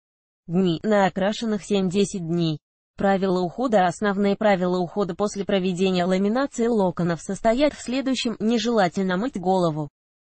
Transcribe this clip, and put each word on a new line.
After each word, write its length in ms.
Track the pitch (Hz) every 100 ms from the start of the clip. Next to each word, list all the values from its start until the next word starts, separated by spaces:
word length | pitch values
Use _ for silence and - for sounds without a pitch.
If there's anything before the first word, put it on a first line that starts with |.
| _ _ _ _ -
дней, 320 | 170 185 165
на 240 | 214 208 190
окрашенных 560 | - 190 214 226 208
семь-десять 640 | - 202 190 190 196 202 165
дней. 320 | 175 165 151 - _ _ -
Правила 440 | 202 196 190 180
ухода. 460 | 180 - 254 214 180
Основные 480 | - 208 196 202
правила 460 | 196 214 190 180 180
ухода 340 | 180 - 185
после 300 | 170 208 202
проведения 600 | 196 196 185 175 190 185 175
ламинации 600 | 185 202 240 277 - 233
локонов 540 | 226 185 - 170 165
состоят 500 | - 190 226 240 294
в 60 | -
следующем: 560 | - 254 254 247 233 214
нежелательно 760 | 214 240 214 233 180 196 190 180
мыть 220 | 247 208
голову 500 | 175 190 170 151 147 - _ _